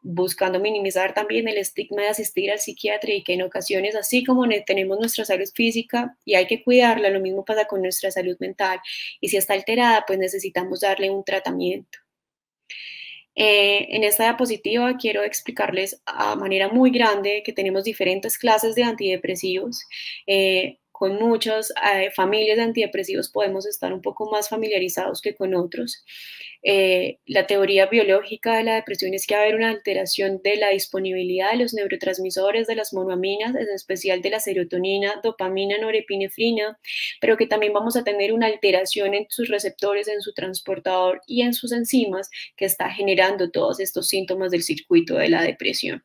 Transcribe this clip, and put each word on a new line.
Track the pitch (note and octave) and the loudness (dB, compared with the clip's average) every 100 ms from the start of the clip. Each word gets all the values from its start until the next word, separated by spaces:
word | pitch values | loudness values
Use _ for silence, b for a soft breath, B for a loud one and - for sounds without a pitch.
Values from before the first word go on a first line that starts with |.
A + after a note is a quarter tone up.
| - | -8
buscando | E3+ F#3 - F#3+ F3+ | -2 -2 0 0 0
minimizar | G#3 G#3+ G3 F#3 F#3+ F#3+ | 0 0 -2 0 0 -2
también | G#3 A3+ A3+ | -2 -2 0
el | G#3 | -2
estigma | F#3+ - - G3+ | -4 -6 -8 -2
de | G3+ | -2
asistir | G#3+ G#3+ - G3 | -2 -4 -4 -2
al | G#3 | -2
psiquiatra | - F#3 G#3+ G#3 G#3+ | -4 -4 -4 -4 -2
y | G3+ | -4
que | G3 | -2
en | F3+ | -2
ocasiones, | F#3 F#3+ F#3+ G3 G3 G#3+ | -2 -6 -2 -2 0 -2
así | G3+ B3 | 0 0
como | B3+ B3+ A#3+ | 4 2 4
ne-, | G#3 | 2
tenemos | - G3 F#3+ G3 | 0 0 0 0
nuestra | A#3 - A3 | -2 -2 -2
salud | F#3+ F#3+ - | -2 -2 0
física | A3+ A3+ A3+ A#3+ A#3+ - | 0 2 -2 -4 -4 -8
y | - F#3+ | 2 2
hay | F#3 | 4
que | A3+ | 0
cuidarla, | - B3 A#3+ A3 G#3 | 4 6 8 6 2
lo | G3 | 2
mismo | F#3+ F#3+ | 0 -4
pasa | G3 G#3+ G#3+ | -2 0 0
con | G3+ | 0
nuestra | F#3 F#3 G3 | -2 -2 -4
salud | F#3+ F#3 F3+ | -2 -4 -4
mental. | F#3 G3 F#3+ F#3 B B B B | -8 -4 -2 -2 B B B B
Y | G3+ | -2
si | G3 | 0
está | F#3+ G3 | 2 0
alterada, | G3 A3+ A#3+ A3 G#3+ | 0 4 6 6 4
pues | F#3+ | -2
necesitamos | F#3 G3 F#3+ F3+ F#3 F#3 | 0 -2 -4 -4 -4 -2
darle | G3+ F#3+ G3 | 0 0 0
un | G3 | -2
tratamiento. | G3 G3 F#3 F3+ F3+ F#3+ - - _ _ _ _ _ _ _ B B B B B B | -2 -4 -2 -2 -2 -4 -10 -20 _ _ _ _ _ _ _ B B B B B B
Eh, | - G#3+ G#3 G3+ G3+ - | 0 4 6 4 2 0
en | A3 | 0
esta | G#3+ G#3 A3+ | 0 4 2
diapositiva | A#3 B3 G#3+ - A3+ B3 B3+ | 2 -2 -2 -2 0 0 0
quiero | A3 G#3 | -2 0
explicarles | G#3 - - A#3+ G3+ F#3+ G3 - - | -2 -4 -8 -4 -2 -2 -4 -6 -10
a | - G#3 G#3 | -4 -2 -2
manera | G3 F#3+ G3 | 0 0 2
muy | A#3 B3+ | 4 4
grande | A#3+ A#3 G3+ G3 G#3 | 6 4 2 0 -2
que | G#3 | -4
tenemos | A3 G3 F#3+ | -4 -2 0
diferentes | G#3 G#3+ F#3 F#3+ - - | -2 -2 0 0 -4 -2
clases | A#3+ A3 A3+ A3 | 2 4 4 2
de | |
antidepresivos. | A#3+ A3+ G3 F#3 - F3+ F#3+ F#3 A3 A#3+ - B B B - | 0 0 -2 -2 -4 -4 -2 -4 -4 -10 -14 B B B 0
Eh, | G3 F#3+ F#3 F#3 - _ | 4 4 2 0 -8 _
con | - G3 G3 | -4 -2 2
muchas, | A3+ A3+ A3+ A3 A3 - G3+ | 2 2 2 -2 -2 0 2
eh, | G3 F#3+ | 4 2
familias | - F#3+ G#3+ G#3+ G#3+ | 2 2 4 4 4
de | |
antidepresivos | A#3 A3+ G#3+ - F#3+ F#3+ F#3+ | 2 0 -2 -2 -4 -4 -4
podemos | G#3 G3+ F#3+ G3+ | -2 0 -2 -6
estar | G#3 F3+ | -6 -6
un | F#3 | -4
poco | G3 G3 G#3+ | -6 -6 -4
más | G#3+ G#3 | -2 -2
familiarizados | A3 A3 G3+ F#3 - F#3 F#3 | -4 -2 0 -2 -2 -4 -4
que | - - | -6 -4
con | F#3+ F3+ | -2 0
otros. | F3 - A#3+ - B B B B B B - | -2 -4 -8 -10 B B B B B B 2
Eh, | G3 F#3+ F#3 F#3 - _ | 4 4 2 0 -6 _
la | G3 F#3+ | 0 2
teoría | G3+ F#3+ G3 F#3+ | 2 4 6 6
biológica | A3+ G#3 F#3+ G3+ A3 A#3 A3+ | 6 6 4 2 -8 0 0
de | |
la | A3+ | 2
depresión | A3 A3 G3 F#3+ | -2 -2 -6 -4
es | F#3+ - | -4 -2
que | G#3 | 2
va | |
a | |
haber | G#3+ A3 | 2 2
una | A3+ | 0
alteración | A3 - F#3+ F#3 - G3 F#3+ | 0 -2 -2 -2 -2 -2 0
de | F#3+ G#3 | 0 2
la | G#3 | 2
disponibilidad | G3 F#3+ F#3+ F#3+ F#3 F3+ F#3 F#3+ | 2 0 -4 -2 -2 -2 0 0
de | A#3+ | 2
los | A#3+ A3+ | 0 0
neurotransmisores, | G3 F#3+ - F#3 F#3 F#3 G3 G#3+ A3+ | -4 -2 -4 -4 -4 0 0 0 0
de | A3+ | -4
las | G#3+ | -4
monoaminas, | F#3+ F#3 F3+ F#3+ G3+ A3+ B3+ | -4 -4 -2 -2 -2 -2 -4
en | A3 | -4
especial | G3 - F#3+ F#3+ F#3 | -6 -6 -6 -2 -2
de | F#3 | -2
la | G#3+ | -4
serotonina, | G#3 F#3+ F3 F3+ F#3 G3 G3+ G#3 | -2 -2 -2 -2 0 0 0 -2
dopamina, | A3+ A3+ F#3 F#3+ G3 G3+ | -4 -4 -4 -2 -2 -2
norepinefrina, | A3 A3 G#3+ G3 G3 - A3+ A3+ G#3+ G#3+ B B B B | 0 -2 -2 -4 -4 -2 0 0 -2 -6 B B B B
pero | - A3 | 2 4
que | G#3+ | 2
también | G#3+ G#3 | 2 2
vamos | G#3 A3+ A#3+ | 0 0 -2
a | |
tener | A#3 G3+ G3+ | 0 0 2
una | A3+ A3+ | 2 2
alteración | G#3+ G3+ F#3 F#3 - G3 | 2 4 4 2 -2 0
en | G3+ G#3 | -2 -4
sus | - A3+ | -4 -2
receptores, | G#3 G3 F#3+ G3+ G3+ G#3 | -2 -2 -4 -2 0 -2
en | G#3 | -6
su | G3+ | -6
transportador | G3+ F#3 F#3 - F#3+ - F#3 F#3 F#3 _ | -8 -8 -8 -6 -6 0 2 2 0 _
y | A#3+ | 0
en | A#3+ | 0
sus | A#3+ A#3+ | -2 -4
enzimas | A#3+ A#3 C4 G#3+ F#3 G3 B B - | -4 2 2 2 -2 -6 B B -4
que | F#3+ | -2
está | - F#3 | -2 -4
generando | F#3+ G3 F#3+ F#3+ G3+ F3+ | -2 0 4 4 2 -2
todos | E3+ - - | 0 -2 -2
estos | F#3+ - F3+ | -4 -4 -2
síntomas | F#3+ F#3+ F#3+ F#3 | -2 -2 -2 0
del | F3 | 0
circuito | E3+ D3+ - E3+ E3 D#3+ | 0 -4 4 4 4 0
de | D#3 | 2
la | E3 | 2
depresión. | E3 - - - - - | 2 -2 -4 -4 -6 -8